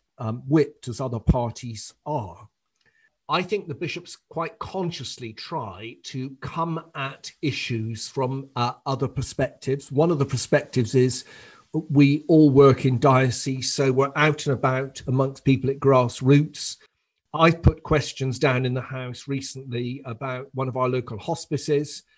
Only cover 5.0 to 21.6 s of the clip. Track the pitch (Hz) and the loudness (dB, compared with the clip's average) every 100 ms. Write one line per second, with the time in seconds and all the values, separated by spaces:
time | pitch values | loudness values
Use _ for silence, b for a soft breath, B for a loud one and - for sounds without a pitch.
5 | 120 - 117 113 - 160 107 92 113 - | -12 -12 -14 -14 -10 -8 -8 -10 -14 -16
6 | - 131 131 - - 165 165 160 - 147 | -12 -10 -10 -10 -8 -4 -4 -4 -8 -10
7 | 135 - - - 147 - - 117 110 110 | -10 -10 -18 -6 -4 -4 -4 -4 -6 -8
8 | - 135 127 135 135 123 120 - 139 131 | -8 -4 -4 -4 -8 -4 -4 -4 -6 -4
9 | 135 - - - 131 - 131 139 - 139 | -4 -4 -6 -4 -4 -4 -6 -6 -2 0
10 | 170 151 139 123 - - - 127 110 131 | 2 2 0 -2 0 0 2 -2 2 4
11 | 127 - B B B B B 156 - 143 | 2 0 B B B B B -8 2 6
12 | 143 151 - 160 147 131 139 - 135 120 | 6 4 4 6 8 10 8 6 2 4
13 | 147 127 131 - 139 131 - - 135 127 | 4 4 4 0 -6 -6 -4 0 2 2
14 | 139 151 151 151 147 123 131 131 135 - | 0 2 0 0 -2 0 0 0 -4 -8
15 | - 131 135 135 135 135 131 139 139 131 | -2 0 0 0 2 2 0 0 4 4
16 | 120 - 127 143 156 - - - b _ | 4 0 4 6 4 -6 -12 -12 b _
17 | _ _ _ 156 165 165 - - - 151 | _ _ _ 2 4 6 4 2 0 0
18 | - - 135 120 143 127 131 127 - 131 | 0 -6 -6 0 0 0 -2 -4 -6 -10
19 | 127 123 143 135 135 135 135 123 123 135 | -10 -12 -8 -8 -8 -14 -8 -6 -6 -8
20 | 131 113 135 127 139 131 131 127 127 127 | -12 -10 -8 -8 -8 -6 -4 0 0 0
21 | 123 107 - 160 - 147 | -4 -8 -6 -6 -4 -6